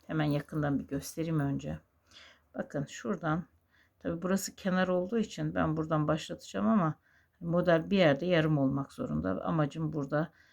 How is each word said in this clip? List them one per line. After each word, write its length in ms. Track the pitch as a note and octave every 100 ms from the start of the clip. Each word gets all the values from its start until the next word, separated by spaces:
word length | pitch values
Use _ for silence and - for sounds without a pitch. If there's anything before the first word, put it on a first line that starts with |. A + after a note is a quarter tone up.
| -
hemen 180 | D#3
yakından 540 | D3+ D3 - D#3 D3 C3+
bir 80 | -
göstereyim 540 | C3+ - - E3 D#3+
önce. 380 | C#3 C#3 C#3+ D#3+ - _ _ - - _ _
Bakın 300 | - - D3
şuradan, 600 | D3 - A3+ F#3 D#3+ E3 - _ _ _ _ _
tabi 240 | F3+ E3+
burası 320 | F3+ F#3+ -
kenar 340 | - G3 F#3 F#3
olduğu 300 | F3+ F#3 A#3
için 360 | - - D#3
ben 220 | F3+ D#3+ D#3
buradan 320 | D#3 D#3 D3
başlatacağım 600 | D#3 - E3 - G3 G#3+
ama 260 | A3 D#3 - _ _ _ _
model 500 | E3+ E3+ F3 E3 E3+
bir 80 | G3
yerde 280 | D#3+ C#3 F3+
yarım 320 | E3+ D#3 D3
olmak 340 | C3+ C#3 C3+
zorunda. 520 | - - D3+ F#2 F#2+
Amacım 480 | - E3 D3+ D#3+ D#3
burada 400 | D3+ C#3 D3+ E3 _ _